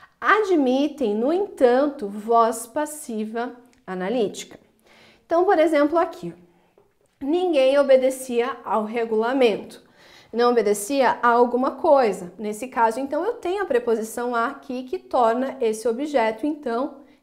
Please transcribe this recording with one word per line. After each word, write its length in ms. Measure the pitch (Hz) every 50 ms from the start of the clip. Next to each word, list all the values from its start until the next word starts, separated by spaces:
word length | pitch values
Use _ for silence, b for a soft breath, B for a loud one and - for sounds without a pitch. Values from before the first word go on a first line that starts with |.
| B B B _
Admitem, 960 | - 277 381 427 427 381 359 302 269 247 254 269 285 294 294 - 254 202 208
no 180 | 220 240 285 339
entanto, 760 | 381 403 - - - 269 240 240 262 294 294 285 - 214
voz 600 | 202 202 214 208 226 233 233 226 220 - - -
passiva 880 | - - 302 302 294 - - - - 226 214 214 214 226 233 240 269 240 - - _ _ _ _
analítica. 720 | 185 185 185 180 190 240 - - - - - - - - - _ _ _ b b b b b b b b b b
Então, 180 | - 330 339 370
por 160 | 403 381 320
exemplo, 380 | 311 320 320 285 294 294 330
aqui, 360 | 330 349 339 - - 180 170 165 - - _ _ _ _ _ _ _ _ _ _ _ _ _ _ _
ninguém 580 | 277 269 330 359 370 359 311 269 262 262 277
obedecia 760 | 285 277 262 262 262 254 269 262 - - - 240 233 240 269 269 - -
ao 220 | - - 220 214
regulamento. 1000 | 214 233 240 226 220 220 214 226 240 269 269 247 220 190 - - - - - b b b b b b b b b b
Não 200 | - 226 240 240
obedecia 680 | 247 233 202 208 208 214 - - 277 277 247 220 - -
a 60 | -
alguma 440 | 240 233 240 247 240 247 247 262 294
coisa. 600 | - - - 330 285 269 247 208 185 185 175 175 -
Nesse 300 | - 214 214 214 208 269 254
caso, 300 | - 247 226 226 226 262
então, 260 | 269 262 302 302 349
eu 80 | 440 480
tenho 300 | - - 349 381 415 381
a 20 |
preposição 680 | 359 269 233 240 240 226 220 220 220 - 247 240 247 240
a 120 | 233 226
aqui 380 | 269 277 - - - 247 254 254
que 140 | - 370
torna 600 | 370 - - - 269 233 220 233 247 262 269 254 -
esse 280 | 240 220 220 220 -
objeto, 580 | 240 226 247 294 311 294 247 220 220 220 - 302
então, 540 | 294 320 302 - 247 226 240 277 - B B B B B B